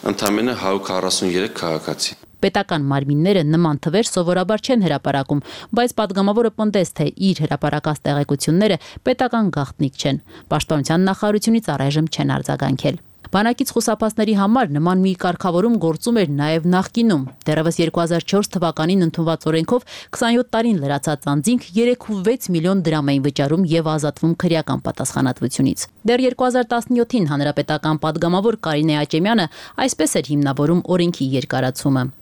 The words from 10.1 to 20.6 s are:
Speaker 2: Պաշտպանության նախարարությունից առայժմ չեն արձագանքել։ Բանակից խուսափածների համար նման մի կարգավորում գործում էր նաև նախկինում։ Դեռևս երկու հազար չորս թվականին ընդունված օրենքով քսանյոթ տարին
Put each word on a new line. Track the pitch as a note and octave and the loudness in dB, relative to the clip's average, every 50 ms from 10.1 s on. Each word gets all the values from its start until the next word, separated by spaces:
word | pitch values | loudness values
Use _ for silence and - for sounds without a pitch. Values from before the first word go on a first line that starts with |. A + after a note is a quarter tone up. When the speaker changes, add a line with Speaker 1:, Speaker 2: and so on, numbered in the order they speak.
| C3+ C#3 - - - - - - | -2 -2 -6 -14 -20 -20 -6 -4
Speaker 2:
Պաշտպանության | D3+ D3+ - - D#3+ D3 C3+ - D#3+ F3 F#3+ | -2 -2 0 0 -2 -2 0 2 2 2 4
նախարարությունից | F#3+ F#3+ - - G#3 G#3 G#3+ - A3+ A3+ A3+ A3 - D3 | 2 2 0 0 0 0 2 2 2 2 2 0 -2 -2
առայժմ | C#3 C3+ C#3+ C#3+ D#3 E3 D#3 | 0 0 2 2 2 0 0
չեն | - - D3 C#3 C3+ | -2 -2 -2 0 0
արձագանքել։ | C#3 B2+ - C#3 C3+ C#3 C#3 C3+ C3 - C#3+ C3 E3+ - _ _ _ - - - | -2 -2 -2 -2 -2 0 -2 -2 0 -2 -2 -4 -4 -12 _ _ _ -10 -4 -2
Բանակից | F#3+ G#3+ A#3 B3 - C4+ - - | 0 0 0 0 -2 -4 -2 -2
խուսափածների | A#3+ A3 - G#3+ - A3+ G#3+ G#3+ - G#3+ G#3+ A3 | -2 0 0 0 0 -2 -2 0 0 0 2 2
համար | G3 G3 G3+ A3+ C4+ B3 D#3+ C#3+ | 2 4 4 4 2 2 0 0
նման | D3 D#3+ F3 F#3 F#3 | 0 2 2 2 4
մի | F#3+ F#3+ F#3 | 2 2 0
կարգավորում | - - F3+ F3 - - F#3 E3 F3 G3 A#3+ A#3 G#3 | 0 -2 -4 -2 -2 -2 0 2 2 2 2 2 2
գործում | E3 E3 D#3+ E3 - A#3+ A#3 A3+ | 2 0 0 0 -2 0 2 2
էր | F#3+ C#3+ C#3+ | 2 2 0
նաև | C#3 D3 D3+ D#3+ E3 D#3 F3 | 0 0 0 0 0 2 2
նախկինում։ | F3+ F#3 F#3+ - - A#3 A#3 A3+ F#3 C#3+ C3 C3 - _ - | 2 2 0 0 0 2 2 4 2 2 0 -4 -10 _ -2
Դեռևս | D#3 D3+ D#3 D#3 E3+ D#3+ - | -2 0 2 0 0 0 2
երկու | E3 D#3+ - F3 E3+ | 0 0 2 0 0
հազար | E3 F3 E3 - - | 0 0 -2 0 0
չորս | F#3+ G3+ G#3 - - | 0 0 0 0 -2
թվականին | F#3 E3+ E3 D3+ - D#3 E3 F#3+ G3 F3 | -2 -2 -2 -2 -2 0 2 2 2 2
ընդունված | D#3+ - - E3 E3 D#3+ D3+ - D#3 | 2 0 0 0 0 -2 -2 -2 0
օրենքով | D#3 D#3+ E3 - B3 B3 - - - - - - - | 0 0 0 0 0 -2 -2 -6 -20 -20 -16 -14 -6
քսանյոթ | - B3 A#3 A#3 A#3+ B3 _ - | -2 0 2 2 2 0 _ -2
տարին | A3+ | 0